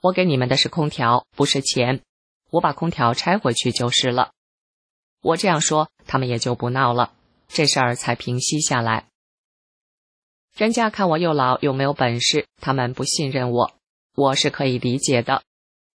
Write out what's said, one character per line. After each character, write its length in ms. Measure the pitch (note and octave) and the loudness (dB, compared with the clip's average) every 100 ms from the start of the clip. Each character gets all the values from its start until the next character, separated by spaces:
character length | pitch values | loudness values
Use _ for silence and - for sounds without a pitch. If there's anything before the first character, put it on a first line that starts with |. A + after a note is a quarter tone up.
我 100 | F#3 | 0
给 120 | F#3 | 2
你 120 | F#3 C3 | 2 2
们 120 | B2+ | 2
的 80 | C3 | 0
是 120 | - | 0
空 220 | F3 D3+ | 0 -2
调， 360 | - A#2 A#2+ - | 0 2 2 0
不 120 | - C#3+ | -2 0
是 140 | C#3 | 0
钱， 400 | - C3 A#2+ C3 - _ _ _ _ | -2 0 0 -2 -6 _ _ _ _
我 100 | E3 | 0
把 120 | E3 | 0
空 180 | - E3 | 0 -4
调 240 | D#3+ A#2 | 0 0
拆 240 | A#2 E3+ G3+ | 2 0 0
回 160 | C3 | 0
去 180 | A#2 B2 | 0 -2
就 160 | - A#2+ | -2 -2
是 220 | - B2+ | 0 0
了。 220 | B2 - _ _ _ _ _ _ _ _ _ | 0 -2 _ _ _ _ _ _ _ _ _
我 160 | - E3 | -2 0
这 120 | G3+ | 2
样 120 | D#3 | 2
说， 300 | - D#3 D#3+ _ - | 2 0 0 _ -4
他 120 | C3+ | -2
们 100 | B2 | -2
也 100 | A#2 | -2
就 160 | B2+ | -2
不 160 | A#2+ A#2+ | -2 -2
闹 220 | C3 B2+ | 0 2
了， 200 | A#2+ A#2 _ _ _ _ | 2 0 _ _ _ _
这 180 | - C#3+ | 0 2
事 140 | C#3 | 2
儿 160 | B2 A#2+ | 0 0
才 180 | - | -4
平 260 | A#2+ - B2 | -4 -4 -4
息 200 | - D3+ | -2 -2
下 200 | - B2+ | -2 0
来。 260 | A2+ A2 - _ _ _ _ _ _ _ _ _ _ _ _ _ _ | 0 -2 -6 _ _ _ _ _ _ _ _ _ _ _ _ _ _
人 180 | - A3 | -2 -2
家 180 | A#3+ A3 | 0 -2
看 180 | - F#3 | 0 0
我 100 | D#3 | 2
又 140 | E3+ | 2
老 260 | D3 B2+ B2+ | 2 2 2
又 120 | C#3 | 0
没 100 | C3 | 0
有 80 | C#3 | -2
本 280 | C#3+ B2 A#2+ | 0 0 0
事， 260 | - D3+ - _ | 0 -2 -4 _
他 120 | C#3+ | -2
们 220 | C3+ B2 | -2 -2
不 100 | - | -4
信 260 | C3+ - C#3 | -4 -4 -2
任 200 | C3+ B2 | -2 0
我， 220 | A#2+ - - _ _ _ | 0 0 -2 _ _ _
我 200 | - C#3 | 0 0
是 160 | C#3 C#3+ | 2 -2
可 160 | - C3+ | -2 -2
以 120 | B2 | 0
理 200 | B2 C3+ | -2 -2
解 240 | - B2 | 0 0
的。 200 | B2 C3+ - _ _ _ _ | 0 -2 -4 _ _ _ _